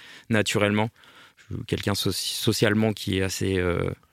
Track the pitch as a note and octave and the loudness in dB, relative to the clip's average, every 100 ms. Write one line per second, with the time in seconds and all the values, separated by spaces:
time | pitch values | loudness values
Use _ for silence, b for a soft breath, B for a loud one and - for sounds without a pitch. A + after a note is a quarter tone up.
0 | B B - A2 G2+ G#2 G#2 G#2 A2+ B | B B 0 0 2 2 2 2 0 B
1 | B B B B - F#2+ - G2+ G#2 G#2 | B B B B -12 -10 -4 -4 -2 -2
2 | G2+ - - - A#2 G#2 A2 G#2+ A2 G#2 | -2 -2 -6 -2 -2 2 4 4 2 0
3 | - F#2+ F#2+ - F#2+ F#2+ F2+ F2 F2+ F#2 | -2 -2 -2 -2 0 0 0 0 -2 -6
4 | _ | _